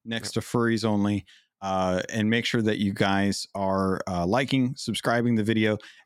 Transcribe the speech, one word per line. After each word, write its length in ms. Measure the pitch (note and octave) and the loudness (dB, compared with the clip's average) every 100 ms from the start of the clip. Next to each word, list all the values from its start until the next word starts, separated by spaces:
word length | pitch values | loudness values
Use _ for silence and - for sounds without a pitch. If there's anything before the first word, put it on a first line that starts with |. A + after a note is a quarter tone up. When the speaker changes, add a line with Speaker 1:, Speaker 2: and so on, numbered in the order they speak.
Speaker 1:
next 320 | A2+ A2+ G#2 A#2 | -8 -6 -4 -6
Speaker 2:
Yep. 80 | |
Speaker 1:
to 60 | - | -2
Furries 340 | B2 A#2 A2+ | 0 2 2
Only. 400 | A2 G#2 G2+ G2+ - - _ _ | 2 2 2 0 -4 -16 _ _
Uh, 400 | G2 F#2+ F#2 F2+ - | -4 0 0 0 -2
and 180 | A2+ G#2+ | -2 0
make 160 | A2+ | 0
sure 160 | A#2 A#2+ | 0 0
that 160 | G#2+ G#2+ | 0 0
you 160 | G2+ | -2
guys 540 | G2 G2+ G2 G2 F#2+ - | 0 2 2 2 -2 -6
are, 480 | G2 G2 F#2+ F#2+ F#2 - | -4 0 0 0 0 -2
uh, 200 | F2+ F2 | -2 0
liking, 480 | A#2+ C3 C3+ B2 C#3 | 0 2 0 0 -2
subscribing 580 | - G2+ - A#2+ A#2+ A#2 | -6 -4 0 0 2 2
the 60 | |
video. 360 | G#2+ A2 G#2+ G#2+ - - | 2 2 2 0 -4 -20